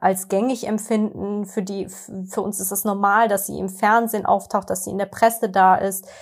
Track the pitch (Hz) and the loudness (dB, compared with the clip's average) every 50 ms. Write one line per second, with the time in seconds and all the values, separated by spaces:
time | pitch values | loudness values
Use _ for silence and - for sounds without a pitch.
0 | - 190 190 190 - - 196 196 233 262 254 233 - - 214 214 208 - 226 214 | 2 2 2 0 -2 -2 0 0 2 0 -2 -2 -2 -2 -4 -2 -2 0 0 0
1 | 214 - - - 196 202 208 208 202 190 - 220 185 190 202 196 196 - - - | 0 0 -2 -6 -6 -6 -4 -4 -6 -6 -4 -6 -4 -4 -4 -6 -8 -8 -10 -16
2 | - - 202 190 185 190 - 226 - 208 202 - 185 190 202 196 - 214 196 202 | -16 -14 -12 -12 -10 -8 -6 -4 -4 -4 -4 -6 -6 -4 -4 -2 -2 -2 -2 0
3 | 202 202 202 220 233 220 202 190 - - - - 190 190 190 - 220 208 220 233 | 2 2 4 4 4 4 2 0 -2 -4 -6 -6 -6 -6 -4 0 2 4 4 4
4 | 233 226 220 208 190 - 202 196 196 - - 202 196 - 190 - - 208 196 196 | 2 2 -2 -2 0 2 0 0 0 -2 -4 -4 -2 -2 -4 -4 -4 -4 -4 -4
5 | 196 196 - - 226 226 226 - 233 196 185 190 185 185 185 - - 196 190 - | -4 -4 -2 2 2 2 2 2 -2 0 4 6 6 6 6 6 2 -2 -4 -6
6 | - - - - | -10 -14 -20 -20